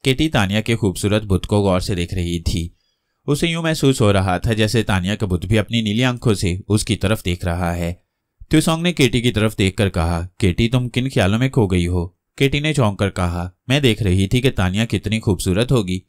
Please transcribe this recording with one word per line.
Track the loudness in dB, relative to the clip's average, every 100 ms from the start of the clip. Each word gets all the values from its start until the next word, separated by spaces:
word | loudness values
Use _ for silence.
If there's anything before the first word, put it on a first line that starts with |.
केटी | 0 0 2
तानिया | 2 2 0
के | 0 0
खूबसूरत | 0 0 0 0
बुत | 0 -2 0
को | 0
गौर | 2 0
से | -2 -4
देख | -4
रही | -4 -2 -2
थी। | -2 -4 -6 _ _ _ _ _ -4
उसे | -2 0
यूं | 0
महसूस | -2 2 2 4
हो | 4
रहा | 4 2 0
था | 0
जैसे | 0 2 0
तानिया | 0 0 0 -2
का | -2
बुत | -2 0
भी | 0
अपनी | 2 -2
नीली | 0 0
आंखों | 0 0 0
से | 0 0 -4 0
उसकी | 0 0 -2
तरफ | 0 0
देख | -2 -4 -4
रहा | -2 -2
है। | -2 -4 -6 _ _ _ _ 0
त्युसोंग | 2 2 0
ने | -2
केटी | 2 2 2
की | 0
तरफ | 0 -2 2
देखकर | 0 2 -2
कहा, | 0 -2 -2 -6 _
"केटी, | 0 2 2
तुम | 2 0
किन | -4 -2
ख्यालों | 0 2 2
में | 0
खो | 2 2
गई | 2 0
हो?" | -2 -4 _ _ -2
केटी | 0 0
ने | -2
चौंक | 0 0 0
कर | -4
कहा, | -2 -4 -4 -8 _ -2
"मैं | 0
देख | 2 0
रही | 2 2 2
थी | 2
कि | 2
तानिया | 0 0 0 -2
कितनी | -2 -2 -2
खूबसूरत | 0 -2 0 -2 2
होगी।" | 0 0 -6